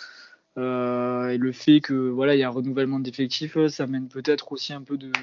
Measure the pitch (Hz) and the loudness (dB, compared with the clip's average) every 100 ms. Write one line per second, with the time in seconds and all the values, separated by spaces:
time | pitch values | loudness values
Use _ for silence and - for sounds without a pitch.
0 | - - - _ _ 127 127 127 123 123 | -20 -20 -20 _ _ -6 -4 -2 0 0
1 | 123 123 123 123 131 123 - 151 143 131 | -2 -2 -2 -2 -2 2 6 6 6 0
2 | 127 127 139 143 127 127 131 131 135 135 | 0 2 4 4 2 -2 -2 0 0 -2
3 | 127 120 127 - 156 160 156 - 131 131 | -4 -4 -4 -4 -2 2 2 0 -4 -4
4 | 131 135 139 143 - 135 - 143 135 139 | -6 -4 0 0 -2 -8 -8 -10 -8 -8
5 | 135 127 | -4 -6